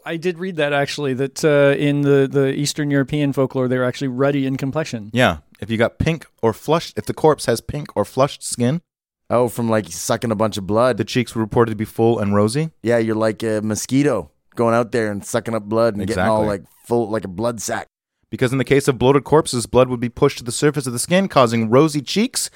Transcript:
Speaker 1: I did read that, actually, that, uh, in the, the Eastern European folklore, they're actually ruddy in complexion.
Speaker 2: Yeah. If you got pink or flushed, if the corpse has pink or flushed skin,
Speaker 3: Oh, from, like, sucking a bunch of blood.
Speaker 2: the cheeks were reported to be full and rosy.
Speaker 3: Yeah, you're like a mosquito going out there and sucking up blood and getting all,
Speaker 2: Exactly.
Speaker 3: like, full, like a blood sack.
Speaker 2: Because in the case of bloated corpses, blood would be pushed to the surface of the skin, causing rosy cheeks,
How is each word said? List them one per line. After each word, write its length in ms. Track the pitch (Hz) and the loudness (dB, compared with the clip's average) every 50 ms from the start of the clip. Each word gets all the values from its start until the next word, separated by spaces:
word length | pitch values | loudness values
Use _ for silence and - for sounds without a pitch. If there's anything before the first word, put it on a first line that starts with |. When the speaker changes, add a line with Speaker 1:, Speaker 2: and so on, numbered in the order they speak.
| - | -10
Speaker 1:
I 100 | 151 170 | -10 -8
did 220 | 165 151 185 175 160 | -6 -4 -4 -4 -4
read 180 | 185 190 175 | -8 -8 -4
that, 160 | 151 147 143 | -2 -2 0
actually, 400 | 143 143 143 - - - 147 135 131 | 0 0 0 -2 -2 -4 -2 -2 -2
that, 300 | 120 139 135 - - - | -2 -2 -4 -4 0 2
uh, 320 | 156 147 143 143 139 139 | 4 4 6 6 4 4
in 260 | - 151 143 143 143 | 2 2 0 2 2
the, 260 | 143 139 143 139 135 131 | 2 4 4 4 4 2
the 240 | 135 143 135 135 143 | 2 2 0 2 0
Eastern 360 | 151 143 - - 156 151 147 | -2 -2 -4 -4 -4 -2 0
European 420 | 143 139 135 123 151 147 147 139 | 0 0 0 0 0 0 0 0
folklore, 340 | 131 143 131 123 - 135 127 | 0 0 -2 0 0 -2 0
they're 180 | 123 127 127 127 | 0 0 0 0
actually 240 | 127 123 - 143 135 | -2 -2 -4 -6 -4
ruddy 380 | 123 123 139 143 143 143 135 | -2 0 0 0 2 0 0
in 100 | 131 135 | -2 -2
complexion. 540 | 131 143 135 - 156 160 - - 113 101 107 | -4 -4 -4 -4 -4 -6 -6 -8 -10 -10 -4
Speaker 2:
Yeah. 260 | 113 120 127 101 82 73 - _ _ _ | 0 2 2 2 2 -2 -6 _ _ _
If 100 | 107 104 | -8 -4
you 60 | 113 | 0
got 220 | 107 117 - - - | 0 0 0 0 -2
pink 280 | - - 165 - - - _ _ | -2 -2 -4 -4 -8 -16 _ _
or 120 | - 113 | 0 0
flushed, 440 | 107 - - 143 151 175 - - - | 0 -2 -2 -2 0 0 -2 -4 -8
if 100 | - - | -8 -8
the 80 | - 113 | -8 -2
corpse 320 | - - 156 139 - - | 2 4 4 4 2 0
has 140 | 127 117 113 | -2 -2 -2
pink 280 | - - - - - - - | -4 -8 -10 -10 -10 -6 -4
or 80 | 101 101 | -4 -4
flushed 380 | - - 131 135 147 - - - | -2 0 0 0 0 -2 -6 -12
skin, 360 | - - 120 120 123 156 170 - _ _ _ _ _ _ _ _ - | -10 -4 -2 -2 0 -2 -2 -6 _ _ _ _ _ _ _ _ -2
Speaker 3:
Oh, 180 | - 120 127 113 | 0 0 0 0
from, 200 | - - 117 113 | -2 -2 -2 0
like, 180 | 110 110 95 82 | 0 0 -2 -4
sucking 400 | - - - - 123 113 - 117 | -8 -8 -4 -4 -2 -2 -2 -2
a 40 | 110 | -2
bunch 200 | 98 110 107 - | 0 -2 -2 -2
of 100 | 104 95 | -6 -4
blood. 300 | 87 104 110 123 127 117 | -2 0 2 2 2 2
Speaker 2:
the 80 | 101 113 | 0 -2
cheeks 300 | - - 131 117 - - | -2 -2 -2 -2 -2 -2
were 80 | 113 | -4
reported 300 | 110 107 - 120 117 117 | -4 0 2 2 2 2
to 40 | 110 | 0
be 80 | 101 107 | -4 -6
full 340 | - - - 113 113 120 107 | -6 -2 0 2 2 2 0
and 160 | 104 101 101 | 0 2 2
rosy. 360 | 104 104 110 113 147 160 160 - _ | 2 2 2 2 -2 -4 -6 -8 _
Speaker 3:
Yeah, 140 | - 110 117 | -2 0 2
you're 180 | 117 113 113 110 | 2 2 0 0
like 280 | 110 110 110 110 - | 0 0 -2 -2 -2
a 180 | 113 113 107 107 | -2 -2 -2 -2
mosquito 680 | 104 107 107 98 - - 127 135 143 143 120 98 80 - _ _ _ _ _ | -2 -2 -4 -4 -4 0 0 2 2 2 0 -2 -4 -8 _ _ _ _ _
going 200 | - 117 117 113 | 0 0 2 2
out 160 | 117 120 101 | 2 0 0
there 180 | - 120 110 107 | -2 -2 -2 -2
and 120 | 104 98 - | -4 -6 -6
sucking 300 | - - 117 - 117 113 | -4 -4 -4 -2 -2 -4
up 100 | 110 104 | -6 -4
blood 320 | 104 110 113 117 117 101 | -2 0 2 2 2 2
and 100 | 104 98 | 0 -2
getting 180 | 98 110 90 92 | -2 0 0 2
all, 200 | 110 110 107 107 | 2 2 2 0
Speaker 2:
Exactly. 140 | 107 101 98 - | 0 -2 -4 -8
Speaker 3:
like, 220 | _ _ _ _ | _ _ _ _
full, 240 | - 117 120 117 101 | -2 0 0 0 0
like 140 | 110 110 98 | -2 -4 -6
a 40 | 95 | -6
blood 320 | 87 90 113 120 117 104 | -6 -4 -4 -4 -4 -4
sack. 280 | - - 113 98 - - _ _ _ _ _ _ _ _ | -6 -6 -6 -8 -8 -12 _ _ _ _ _ _ _ _
Speaker 2:
Because 220 | - - 131 120 | -4 -2 0 0
in 60 | 131 135 | 0 0
the 60 | 123 | 2
case 240 | - 135 143 - 147 | 2 2 2 4 2
of 100 | 131 104 | 0 2
bloated 260 | 123 127 139 139 - | 4 4 4 2 2
corpses, 420 | - 143 156 170 - 127 120 107 | 2 2 2 2 2 -2 -4 -4
blood 220 | - - 120 127 127 | 2 4 4 4 4
would 120 | 127 117 | 2 -2
be 80 | 120 117 | -4 -6
pushed 300 | - - 143 139 - - | -2 0 0 0 0 -2
to 60 | 123 | -8
the 80 | 120 | -8
surface 340 | - - 147 151 139 151 - | -4 0 0 0 0 0 -4
of 60 | 131 120 | -4 -6
the 40 | 120 | -6
skin, 300 | - - 175 190 196 - | -2 0 0 0 0 2
causing 400 | - 147 123 113 117 113 113 107 | 4 4 4 4 4 0 2 4
rosy 320 | 113 135 156 160 147 151 | 4 4 4 4 2 -4
cheeks, 500 | 123 - - 196 233 254 - - - - - | -6 -2 0 0 0 0 -2 -4 -6 -6 -10